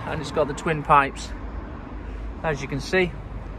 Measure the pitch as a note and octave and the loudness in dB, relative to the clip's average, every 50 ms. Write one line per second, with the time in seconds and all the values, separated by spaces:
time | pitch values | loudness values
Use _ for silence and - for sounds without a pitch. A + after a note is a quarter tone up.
0 | - - D3+ D#3+ C#3+ - - D#3+ D3 C3+ C#3+ - - E3 D#3+ D3+ C#3+ - D3+ C#3+ | -6 -4 -4 -4 -4 -2 2 2 2 2 0 -2 0 0 0 0 6 8 8 8
1 | C#3 C3+ - - - - - - - - - - - - - - - - - - | 8 6 2 -4 -8 -8 -8 -8 -8 -8 -8 -8 -8 -8 -10 -10 -10 -10 -10 -10
2 | - - - - - - - - - D#3+ D3+ C3+ C#3 C#3 D3+ C3+ - - F#3+ F#3+ | -10 -8 -8 -8 -8 -8 -8 -4 -2 -2 0 -2 -2 -4 -4 -4 -2 2 4 4
3 | F#3 E3+ - - - - - - - - - | 4 2 0 -6 -10 -10 -8 -8 -8 -8 -10